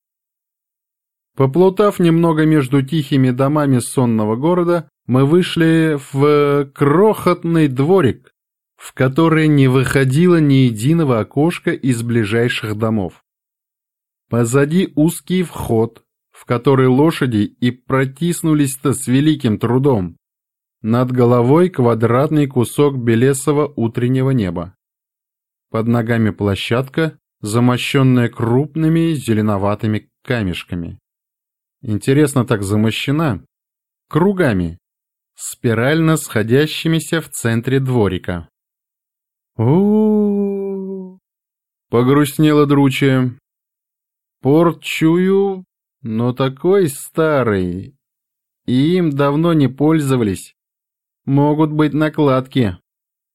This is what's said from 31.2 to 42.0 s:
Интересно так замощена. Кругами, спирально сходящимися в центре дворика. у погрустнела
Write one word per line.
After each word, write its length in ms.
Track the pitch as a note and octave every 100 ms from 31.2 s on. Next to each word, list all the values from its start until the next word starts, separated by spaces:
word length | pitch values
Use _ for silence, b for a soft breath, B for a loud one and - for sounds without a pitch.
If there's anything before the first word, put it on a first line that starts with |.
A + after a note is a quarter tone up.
| _ _ _ _ _ _
Интересно 640 | A#2 G#2 - C3+ D3 C3+ -
так 180 | A2
замощена. 800 | G2 G#2+ A2 - - D3 D#3+ F2+ - _ _ _ _ _ _
Кругами, 680 | D3+ F#3+ F#3 D3+ F#2+ E2+ E2+ _ _ _ _ _ -
спирально 840 | - - B2 A2 B2+ D#3+ D#3+ D#3
сходящимися 1040 | - A2+ A2 B2+ D3+ - D#3+ E3 - E3
в 80 | D#3+
центре 500 | - A#2+ A2+ A#2 C3+
дворика. 720 | C3 B2 G2 F2+ - F2 D#2+ _ _ _ _ _ _ _ _ _ _ -
у 1600 | A2+ E3+ G3+ G#3+ G#3+ G#3+ G#3 G3+ G3+ G3 G3 G3 F#3+ F#3+ F#3 F#3 _ _ _ _ _ _ _
погрустнела 760 | A#2